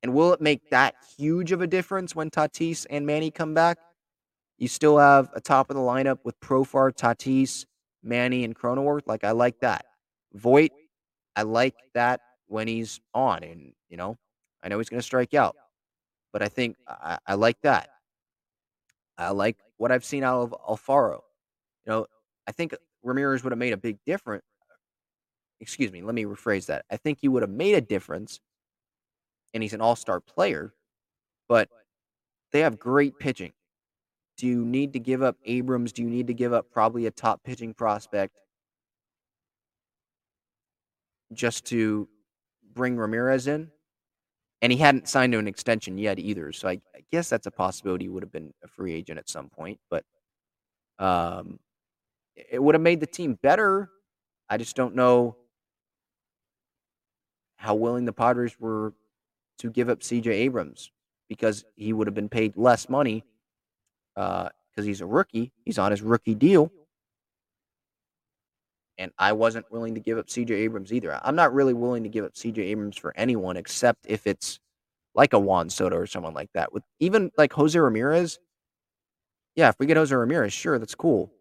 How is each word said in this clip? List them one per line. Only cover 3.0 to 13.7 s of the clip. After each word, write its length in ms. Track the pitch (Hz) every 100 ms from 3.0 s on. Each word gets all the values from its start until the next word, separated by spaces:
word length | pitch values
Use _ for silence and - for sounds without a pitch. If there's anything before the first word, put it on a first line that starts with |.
| 143
Manny 260 | 151 160
come 220 | - 160
back? 260 | 156 170 170 _ _ _ _ _ _ _ _
You 80 | 120
still 300 | - 151 147
have 320 | 143 143 131
a 80 | -
top 280 | - 135 135
of 60 | 139
the 60 |
lineup 380 | 127 123 135 131
with 160 | 120 -
Profar, 540 | - 131 135 135 135
Tatis, 720 | 123 120 117 - 131 131 - - _ _ _
Manny, 440 | - 120 123 127 120
and 100 | 113
Cronenworth. 520 | 120 127 139 147 -
Like, 180 | 110 101
I 60 |
like 280 | 113 127 120
that. 260 | 123 98 - _ _ _ _
Voit, 380 | 101 117 135 160 - _ _ _ _ _ -
I 60 |
like 340 | 107 113 131 - _
that 280 | 120 120 123 123 127 _
when 220 | 107 110
he's 320 | 113 113 - _
on. 300 | 113 131 85
And, 300 | 82 85 69